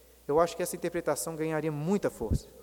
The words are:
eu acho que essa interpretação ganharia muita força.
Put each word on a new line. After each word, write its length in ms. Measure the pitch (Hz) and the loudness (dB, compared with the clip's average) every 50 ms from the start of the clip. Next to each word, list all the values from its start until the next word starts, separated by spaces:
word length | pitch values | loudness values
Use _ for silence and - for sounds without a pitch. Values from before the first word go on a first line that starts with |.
| - - - - - | -20 -20 -20 -10 -4
eu 120 | - 143 160 | 2 4 4
acho 160 | 175 170 - | 4 4 2
que 80 | - | -2
essa 140 | 180 175 - | -4 -4 -4
interpretação 580 | 175 175 175 170 170 165 160 143 - - 165 165 | -4 -4 -4 -4 -2 0 0 0 0 -2 -4 -4
ganharia 380 | 151 160 160 160 151 151 160 | -4 -2 -2 0 0 -2 -2
muita 380 | 151 143 151 165 202 196 - 131 | -2 -2 0 2 2 2 2 0
força. 380 | - - 120 104 - - - - - - | -2 -2 -2 0 0 0 -2 -4 -18 -20